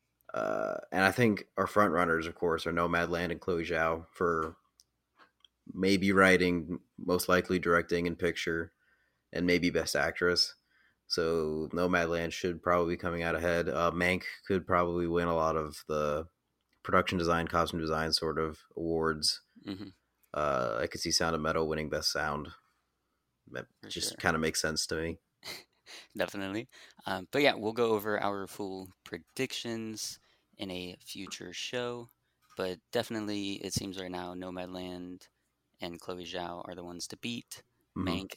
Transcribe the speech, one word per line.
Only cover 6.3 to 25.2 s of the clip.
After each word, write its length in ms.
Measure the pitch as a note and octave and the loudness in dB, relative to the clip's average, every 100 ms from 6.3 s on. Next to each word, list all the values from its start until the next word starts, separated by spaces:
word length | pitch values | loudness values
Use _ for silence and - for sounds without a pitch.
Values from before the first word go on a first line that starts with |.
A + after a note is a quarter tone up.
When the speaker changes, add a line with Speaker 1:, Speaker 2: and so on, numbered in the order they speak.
| F#2 F2+ F2 D#2 F2 - - | 8 6 2 -2 -8 -10 -8
Speaker 1:
most 320 | - F2+ - | 0 0 4
likely 300 | F2+ F2 F#2 | 2 4 0
directing 480 | E2+ E2+ E2+ E2+ F2 | 4 2 4 0 0
and 100 | E2+ | 0
picture, 540 | F2+ D#2+ - E2 E2 - _ _ _ _ _ | -2 -2 -2 -4 -6 -12 _ _ _ _ _
and 140 | - F2 | -2 2
maybe 240 | F2 E2+ | 4 2
Best 260 | E2 D#2+ C#2+ | 0 0 0
Actress. 600 | D2 - F2 F2 - - _ _ _ _ - | 0 2 2 2 0 -4 _ _ _ _ -4
So 600 | - E2 E2 D#2 D#2 D#2 | 0 2 2 0 -2 -2
Nomadland 580 | E2+ F2+ F2+ E2 E2+ E2+ | 0 2 4 2 0 -2
should 280 | - F#2 E2+ | -2 -4 -2
probably 320 | F2+ F2 E2+ | 2 2 2
be 60 | F2 | 0
coming 220 | F2+ E2+ | -2 -2
out 120 | E2+ D#2+ | 0 0
ahead. 320 | F2 E2+ E2 | 2 2 2
Uh, 220 | C#2+ E2+ | 2 2
Mank 320 | E2+ F2 F2+ - - - | 2 2 2 -2 -10 0
could 180 | F#2+ E2+ | 0 4
probably 400 | F2+ F2 E2+ E2+ | 4 4 2 2
win 200 | E2+ F2 | 2 4
a 80 | E2 | 4
lot 200 | D#2+ D#2+ | 2 2
of 280 | D2+ D2 - | -2 -8 -4
the 400 | D2+ D2+ D2 E2 _ _ _ _ _ | 0 2 0 -4 _ _ _ _ _
production 340 | - F#2 F2+ F#2+ | 2 2 4 2
design, 300 | E2 E2+ E2 | 2 2 2
costume 320 | F2 D#2+ F2 | 2 0 0
design 340 | D#2+ D#2 D#2+ | -2 0 0
sort 240 | - D#2+ D2+ | 0 0 -2
of 200 | D#2+ D2+ - - | -2 -6 -12 -6
awards. 640 | E2 E2 D#2+ D#2 D2+ - - - - | -2 0 0 0 -2 -2 -8 -16 -12
Speaker 2:
Mm-hmm. 220 | F#2+ G2 - _ _ _ | -10 -12 -16 _ _ _
Speaker 1:
Uh, 440 | D2+ D2 C2+ B1 A1+ | -2 0 0 0 -2
I 60 | D2+ | -4
could 140 | - | -4
see 100 | E2 | -2
Sound 240 | D#2+ E2+ E2 | 2 2 2
of 60 | |
Metal 260 | D#2 D#2+ D#2 | 0 2 0
winning 220 | D#2 D2+ | 0 -2
Best 220 | D2 D2+ | -2 -2
Sound. 380 | D2 D2+ D2 D2+ - _ _ _ _ _ _ _ _ - | -2 -2 -4 -6 -12 _ _ _ _ _ _ _ _ -14
That 140 | B1+ - _ | -12 -12 _
Speaker 2:
For 80 | - | -12
Speaker 1:
just 200 | F2 - | -6 -6
Speaker 2:
sure. 80 | - | -2
Speaker 1:
kinda 180 | F#2 D#2+ | 0 2
makes 240 | D#2+ - | 2 0
sense 240 | D#2+ D#2 - | -2 -2 -2
to 80 | E2 | -2
me. 220 | E2 D#2+ | -4 -6